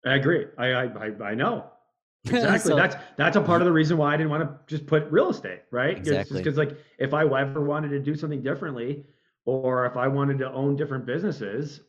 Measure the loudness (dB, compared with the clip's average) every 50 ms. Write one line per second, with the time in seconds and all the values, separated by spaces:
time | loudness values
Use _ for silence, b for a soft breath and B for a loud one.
0 | 0 2 0 2 4 2 2 2 -2 -4 -6 -2 -2 0 0 0 -2 -4 -6 -8
1 | -8 -8 -8 -8 -6 -6 -2 0 0 0 0 -4 -8 -14 -20 _ _ _ _ _
2 | _ _ _ _ _ -2 0 2 4 4 2 4 4 4 4 4 4 2 0 B
3 | B B B 0 0 2 4 2 4 4 4 4 4 4 4 4 4 4 4 2
4 | 2 2 2 2 0 0 0 -2 -2 -4 -6 -14 _ -8 -8 -8 -2 2 2 2
5 | 2 2 2 2 4 2 0 -4 -6 -10 -12 -12 -14 _ -4 -2 0 0 -2 -2
6 | 0 0 0 0 0 -2 -4 -2 -2 0 0 0 0 -2 B B B B B B
7 | -2 0 2 2 2 4 2 2 0 -2 -2 -2 -2 0 0 -2 -2 -2 -4 -4
8 | -2 -4 -4 -4 -4 -6 -6 -4 -4 -4 -4 -4 -6 -8 -6 -6 -6 -6 -6 -8
9 | B B B B B B B B _ -2 -2 0 0 0 2 2 0 0 0 0
10 | 0 0 2 2 2 0 0 0 -2 -4 -4 -2 0 0 0 0 -2 -4 -4 -6
11 | -4 -4 -4 -2 -2 -4 -4 -4 -6 -6 -6 -6 -6 -8 -10 -16 -20